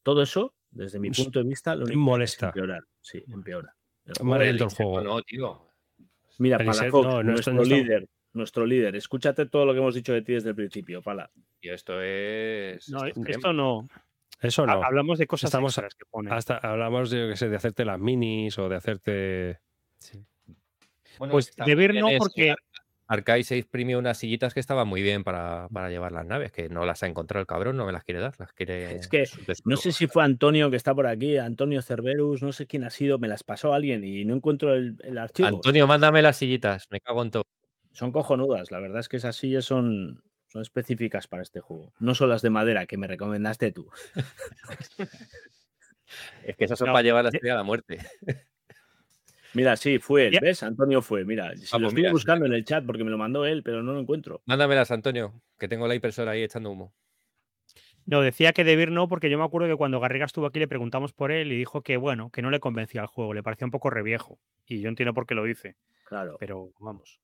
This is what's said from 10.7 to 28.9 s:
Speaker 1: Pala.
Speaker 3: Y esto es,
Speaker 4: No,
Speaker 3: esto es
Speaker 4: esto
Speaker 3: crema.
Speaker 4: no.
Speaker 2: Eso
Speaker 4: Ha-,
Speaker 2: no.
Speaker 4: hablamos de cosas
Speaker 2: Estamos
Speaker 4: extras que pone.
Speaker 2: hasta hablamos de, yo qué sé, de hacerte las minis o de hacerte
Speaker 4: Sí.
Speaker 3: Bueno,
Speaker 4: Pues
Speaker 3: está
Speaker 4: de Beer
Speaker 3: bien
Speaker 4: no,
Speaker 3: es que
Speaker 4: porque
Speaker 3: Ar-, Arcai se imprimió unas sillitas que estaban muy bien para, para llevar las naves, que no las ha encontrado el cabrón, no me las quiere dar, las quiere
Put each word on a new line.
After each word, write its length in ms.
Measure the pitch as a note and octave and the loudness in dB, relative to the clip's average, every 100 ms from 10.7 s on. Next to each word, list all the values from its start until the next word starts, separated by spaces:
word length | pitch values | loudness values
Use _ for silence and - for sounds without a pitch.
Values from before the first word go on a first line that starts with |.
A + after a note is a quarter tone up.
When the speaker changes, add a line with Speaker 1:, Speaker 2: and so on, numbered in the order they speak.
| G#2+ F2 F2 | -8 -10 -10
Speaker 1:
Pala. 280 | G#2 G2+ D#2 _ _ _ | -8 -8 -10 _ _ _
Speaker 3:
Y 80 | F2 | -12
esto 340 | F2+ - F#2 | -12 -8 -6
es, 840 | F#2 G2 G2+ A2 A2 A2 G2 F#2 - | -4 -6 -6 -6 -6 -6 -8 -12 -12
Speaker 4:
No, 140 | C3+ C3+ | -8 -8
Speaker 3:
esto 160 | - | -8
es 60 | G#2+ | -6
Speaker 4:
esto 140 | A#2 | -4
Speaker 3:
crema. 120 | F3+ | -2
Speaker 4:
no. 340 | D#3 C3+ A2+ B2 - _ _ _ - | 0 0 -2 -6 -20 _ _ _ -4
Speaker 2:
Eso 240 | B2 A#2 | 0 2
Speaker 4:
Ha-, 40 | C3+ | 2
Speaker 2:
no. 160 | F#3 C#3 | 2 2
Speaker 4:
hablamos 340 | C3+ D3 D#3+ | 2 0 0
de 80 | D#3 | 0
cosas 220 | D#3 D#3 | -2 0
Speaker 2:
Estamos 240 | C3+ C3+ - | 0 0 -2
Speaker 4:
extras 180 | G2+ - | -8 -14
que 100 | - | -12
pone. 220 | A2 G#2 | -10 -4
Speaker 2:
hasta 240 | A#2 A2+ A#2+ | -4 -2 -4
hablamos 520 | A2+ A2 A2+ B2 B2 | -2 -2 0 -2 0
de, 80 | A#2+ | -2
yo 80 | A2+ | -2
qué 80 | G2+ | -2
sé, 140 | A#2 | -2
de 80 | G#2 | 0
hacerte 260 | A#2+ G#2 | -2 -2
las 160 | A2+ F#2 | -2 -2
minis 580 | G#2+ B2+ A2+ A2 G#2+ G2+ | 0 0 0 -2 -4 -4
o 120 | F#2+ | -4
de 60 | F#2 | -2
hacerte 840 | - G2 - G2+ F#2+ F#2 F2+ F2 _ _ _ _ | -4 -4 -4 -2 -2 -4 -6 -8 _ _ _ _
Speaker 4:
Sí. 260 | - G2+ G#2 _ - - _ _ _ _ _ - | -20 -20 -20 _ -20 -20 _ _ _ _ _ -12
Speaker 3:
Bueno, 160 | C#3 | 2
Speaker 4:
Pues 160 | C#3+ B2+ | 2 2
Speaker 3:
está 160 | - B2 | -2 4
Speaker 4:
de 100 | D3+ | 6
Beer 160 | G3 | 6
Speaker 3:
bien 120 | G#3 G#3+ | 4 4
Speaker 4:
no, 20 | |
Speaker 3:
es 40 | |
que 60 | A#3+ | 4
Speaker 4:
porque 320 | G3+ - D#3 | 2 2 2
Speaker 3:
Ar-, 60 | D3 _ - _ _ _ | 2 _ -20 _ _ _
Arcai 320 | G#2+ G#2+ A#2 | -2 4 2
se 140 | A#2+ B2 | 2 -4
imprimió 400 | A2 B2+ B2 B2 | -4 -6 -2 0
unas 220 | B2 A#2 | 0 -2
sillitas 340 | A2+ A#2 B2+ | -4 -2 -2
que 60 | C3+ | -4
estaban 280 | A#2 C3+ A2 | -2 0 0
muy 140 | F#2 | 2
bien 220 | G2 G2+ | 0 0
para, 440 | F#2+ F2+ F2 E2+ F2+ | -2 -4 -6 -8 -8
para 160 | G2+ F#2 | -8 -6
llevar 220 | F2 F2 | -6 -6
las 160 | E2+ E2 | -8 -6
naves, 240 | B2+ B2 | -6 -6
que 180 | - E2 | -8 -6
no 160 | E2+ F2 | -2 -2
las 160 | E2+ | -2
ha 60 | F#2 | -4
encontrado 340 | E2 E2 G2 | -4 -4 -6
el 60 | F#2+ | -4
cabrón, 280 | E2+ A2 C3 | -2 -2 -2
no 120 | G2+ | -4
me 40 | |
las 120 | F2 | -6
quiere 160 | - F2+ | -6 -6
dar, 140 | A#2+ - | -6 -8
las 140 | F#2+ | -18
quiere 420 | _ F2+ F2+ F2 | _ -8 -6 -8